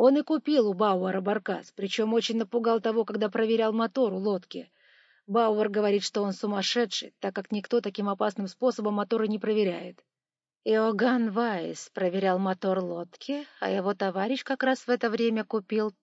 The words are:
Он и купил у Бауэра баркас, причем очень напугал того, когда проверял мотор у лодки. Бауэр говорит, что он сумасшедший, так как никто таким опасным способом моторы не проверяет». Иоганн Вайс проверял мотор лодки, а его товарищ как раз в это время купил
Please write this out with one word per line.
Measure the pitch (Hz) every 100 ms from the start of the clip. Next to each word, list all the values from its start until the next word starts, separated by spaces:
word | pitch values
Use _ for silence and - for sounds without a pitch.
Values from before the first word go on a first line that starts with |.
Он | 247 285
и |
купил | 294 311 - 294 214
у |
Бауэра | 180 214 185 185 190
баркас, | 190 208 196 175 -
причем | - 196 - 220
очень | 233 220 226
напугал | 214 240 226 226
того, | 226 226
когда | 208 214 208
проверял | 226 220 226 220
мотор | 220 226 262 233
у | 190
лодки. | 208 185 - 180 170 _ _ _ _ _ -
Бауэр | 226 220 214 214
говорит, | 208 208 202
что | - 214
он | 202
сумасшедший, | 190 208 202 190 240 214 - - -
так | 196
как | 202 196
никто | 208 190 240
таким | 208 196 202
опасным | 196 214 202 196
способом | - 247 233 208
моторы | 208 202 226 220
не | 214
проверяет». | 214 214 190 170 180 - _ _ _ _ _ _
Иоганн | 220 220 226 202 247 247 226
Вайс | 196 233 185 165 160 -
проверял | - 180 190 190 185
мотор | 190 185 196 185
лодки, | 180 170 175 - - 285 294 -
а | 196
его | 190 185
товарищ | 202 196 185 208 269
как | - 262
раз | 262 262 -
в |
это | 247 233
время | 226 233 220
купил | 214 220 190 214 214 -